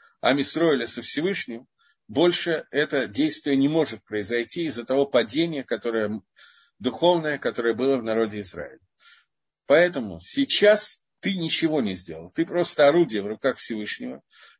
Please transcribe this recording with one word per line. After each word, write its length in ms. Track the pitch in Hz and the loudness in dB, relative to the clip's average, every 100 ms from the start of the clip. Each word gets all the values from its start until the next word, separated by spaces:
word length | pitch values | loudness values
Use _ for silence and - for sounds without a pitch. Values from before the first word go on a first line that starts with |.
| _ _ | _ _
Ам 180 | 123 139 | 0 2
Исраэля 460 | 135 156 165 131 117 | 0 2 2 2 -2
со 160 | 123 | -8
Всевышним, 640 | 110 143 180 185 - 117 - _ _ _ - | -6 -4 -4 -4 -8 -12 -16 _ _ _ -4
больше 580 | 113 175 170 175 156 - | 2 2 2 -2 -4 -2
это 360 | 143 156 143 104 | -2 0 -2 -2
действие 500 | 104 156 - 147 135 | 0 -2 0 0 2
не 120 | 139 | 4
может 340 | 160 143 110 | 2 0 -4
произойти 600 | - 107 101 120 117 175 | -8 -6 -2 -4 -4 -4
из-за 200 | 160 117 117 | -6 -6 -2
того 180 | 135 | 0
падения, 580 | 139 123 113 135 170 147 | 2 2 2 0 -2 -4
которое, 600 | - 110 117 113 104 107 - _ - _ _ - | -6 -4 -2 -2 -2 -4 -10 _ -20 _ _ -6
духовное, 580 | 113 - 170 175 156 143 | -6 2 2 2 0 -4
которое 380 | 117 117 117 | -4 -2 -2
было 240 | 110 131 135 | 0 0 0
в 40 | |
народе 380 | 113 113 110 104 | 0 0 -2 -4
Израиля. 400 | 98 82 69 - _ _ - - _ _ _ _ - | -8 -10 -14 -16 _ _ -20 -20 _ _ _ _ 2
Поэтому 520 | 151 175 156 107 82 | 4 4 0 -8 -10
сейчас 840 | - 139 139 - 208 208 - - _ _ | -6 -4 -2 4 6 6 0 -10 _ _
ты 140 | 185 190 | -6 -4
ничего 460 | 160 - 160 151 | -4 -2 0 0
не 100 | 107 | -2
сделал. 380 | 90 87 80 85 | -6 -10 -14 -8
Ты 160 | - 165 | -4 -2
просто 420 | 175 170 - 143 | -2 0 4 6
орудие 340 | 170 139 104 | 6 4 0
в 40 | 101 | -4
руках 320 | 110 135 - | -2 -2 -2
Всевышнего. 640 | - 110 107 - 123 135 _ - - | -6 -6 -8 -8 -10 -12 _ -20 -20